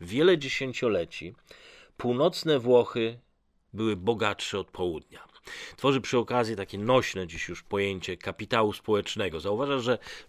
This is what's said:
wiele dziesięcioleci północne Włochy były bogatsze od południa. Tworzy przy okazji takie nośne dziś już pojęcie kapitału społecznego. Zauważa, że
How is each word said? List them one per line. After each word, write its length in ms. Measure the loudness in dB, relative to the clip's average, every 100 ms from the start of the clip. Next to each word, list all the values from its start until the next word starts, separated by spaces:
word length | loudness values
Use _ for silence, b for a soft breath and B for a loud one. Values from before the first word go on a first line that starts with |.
wiele 380 | -4 4 4 4
dziesięcioleci 960 | 0 -4 -6 -2 0 2 -2 -8 -14 -14 B B B B B -6
północne 640 | -2 2 2 0 0 2
Włochy 600 | 6 6 6 0 -4 -4 _ _ _ _ _
były 240 | -2 -2 0
bogatsze 640 | 0 0 0 -2 -4 -6
od 120 | -6
południa. 640 | -4 -4 -4 -10 -20 -20 -20 B B B B
Tworzy 240 | 2 2
przy 180 | 2 0
okazji 380 | 2 0 0 -2
takie 220 | -6 -4
nośne 480 | 2 2 2 -4 -8
dziś 220 | -8 -10
już 140 | -10
pojęcie 540 | -4 -2 0 -2 -6 -8
kapitału 560 | -8 -10 -2 2 2
społecznego. 680 | 0 0 0 0 -4 -4 -4
Zauważa, 380 | -4 -2 -2 -2
że 200 | 0 -2 B B